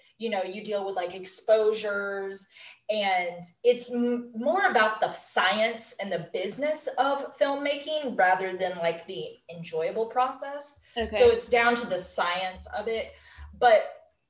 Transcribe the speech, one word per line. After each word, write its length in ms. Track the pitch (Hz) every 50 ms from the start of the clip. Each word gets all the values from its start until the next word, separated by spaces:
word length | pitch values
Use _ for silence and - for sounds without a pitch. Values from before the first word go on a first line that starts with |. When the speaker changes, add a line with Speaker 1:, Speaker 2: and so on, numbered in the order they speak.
| _ _ _ -
Speaker 1:
you 100 | 220 226
know, 120 | 208 190 185
you 200 | 190 190 208 202
deal 200 | 214 208 202 190
with, 120 | 196 190
like, 180 | 180 175 175 180
exposures, 1300 | 190 185 - - - - - 220 220 214 214 214 202 202 208 202 202 202 202 196 196 196 196 196 196 - _ _ - - - - _ _ -
and 520 | 214 214 202 196 185 180 180 175 175 175 170 - - _ -
it's 260 | 240 247 240 - 247
m-, 400 | 247 240 240 240 240 240 240 - 240
more 320 | 220 240 285 339 381 392
about 340 | 370 - 233 214 214 208 -
the 100 | - - -
science 800 | - - - - 220 180 185 196 214 220 233 233 226 - - - -
and 120 | 196 196 180
the 160 | 165 165 - -
business 540 | 180 185 208 196 - 277 302 311 302 - 269 - -
of 360 | 262 277 277 277 269 - - -
filmmaking 800 | 294 277 277 277 285 285 294 285 285 311 311 302 294 247 - 185
rather 360 | 185 185 185 185 190 185 185
than, 200 | 180 185 180 180 175
like, 280 | 170 170 165 - -
the 180 | - 190 165 156 151 - - _ -
enjoyable 580 | 170 170 165 - 165 160 160 185 196 220 226
process. 760 | 226 - 254 254 262 262 - 285 277 285 285 - - - - _ _ - 240
Speaker 2:
Okay. 180 | 220 214 214 208
Speaker 1:
So 120 | 247 233
it's 180 | 226 - - -
down 260 | 240 233 233 240 240
to 100 | - -
the 120 | - 185 175
science 680 | - - - - 180 175 175 185 190 185 185 185 - - -
of 120 | 208 208 226
it. 240 | 226 220 - - - - - - - - - - - -
But 260 | 247 240 220 202 - - - - - _ _ _ _ _